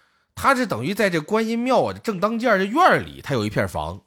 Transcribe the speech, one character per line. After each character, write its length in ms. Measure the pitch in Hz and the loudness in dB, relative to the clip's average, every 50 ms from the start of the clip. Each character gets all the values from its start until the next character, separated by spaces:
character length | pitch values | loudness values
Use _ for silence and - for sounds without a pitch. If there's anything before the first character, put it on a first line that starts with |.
| _ _ _ _ _ _ - | _ _ _ _ _ _ -10
他 220 | - - 247 277 | 0 2 2 2
这 100 | 247 254 | 2 2
等 180 | 190 135 110 123 | -2 -2 -4 -2
于 120 | 160 208 | -4 -2
在 120 | 190 220 196 | 0 0 0
这 100 | 175 160 | 0 -2
观 260 | 151 - 208 220 226 | -2 0 0 0 0
音 120 | 220 233 233 | 0 -2 -2
庙 240 | 240 262 254 202 139 | 0 2 2 4 2
啊， 100 | 104 135 | 2 -2
正 260 | 202 - 233 208 175 | -6 -6 -6 -4 -2
当 200 | 190 214 233 226 | -2 -2 -2 0
间 100 | 233 254 | 0 2
儿 80 | 208 | 2
这 60 | 190 190 | 2 2
院 200 | 196 226 311 370 | 0 2 4 4
儿 140 | 311 202 | 4 4
里， 240 | 143 90 78 71 131 | 2 0 -6 -12 -14
他 140 | - - 139 | -8 -4 -2
有 100 | 117 104 | -2 -2
一 40 | 107 | -2
片 180 | - - 104 | -2 -2 -4
房。 340 | 87 - 82 76 80 90 98 _ | -2 -4 -6 -6 -6 -10 -14 _